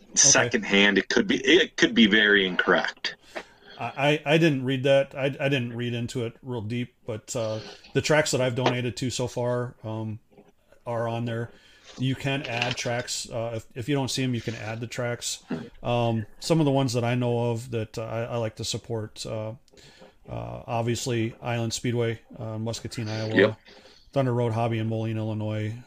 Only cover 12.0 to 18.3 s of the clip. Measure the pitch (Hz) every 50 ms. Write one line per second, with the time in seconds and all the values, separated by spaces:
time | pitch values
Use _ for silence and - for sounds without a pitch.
12 | 123 131 131 - - 139 139 139 147 127 117 117 123 123 127 - - 131 120 120
13 | 123 - - - - - - 120 113 117 117 110 - - - 131 117 - 143 139
14 | 135 120 - - 131 127 123 117 - - 110 113 110 107 113 113 120 113 - -
15 | 123 120 120 117 - - - - - - - - 233 - - - - 123 120 120
16 | 117 117 113 113 107 - - - - - 170 160 156 143 135 135 135 131 110 123
17 | 117 117 123 123 123 120 120 117 120 120 117 113 120 131 117 113 110 - - -
18 | 110 117 113 113 117 123